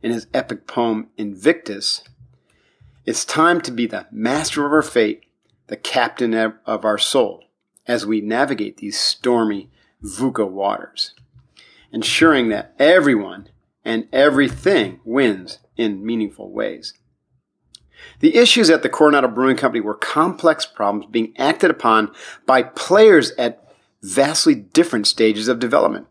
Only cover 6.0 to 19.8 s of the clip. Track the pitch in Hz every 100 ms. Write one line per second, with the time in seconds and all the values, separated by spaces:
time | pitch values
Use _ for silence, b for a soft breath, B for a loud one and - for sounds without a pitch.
6 | 117 - 120 113 110 110 - 107 113 104
7 | - 139 107 - _ _ _ _ - 120
8 | 104 110 107 120 139 120 104 - - -
9 | - - 127 120 110 101 - _ _ _
10 | 104 95 131 123 98 95 98 101 - -
11 | - - _ _ _ _ b b b -
12 | 107 - 160 139 117 104 - - 147 180
13 | 143 113 95 95 - _ _ _ 110 113
14 | 113 131 147 135 131 127 190 175 98 -
15 | 113 127 123 95 90 - _ - 113 98
16 | 107 117 104 - 98 104 107 - - -
17 | _ _ _ _ _ _ _ _ _ B
18 | B B 160 190 240 247 175 156 131 -
19 | 151 143 127 110 131 127 131 117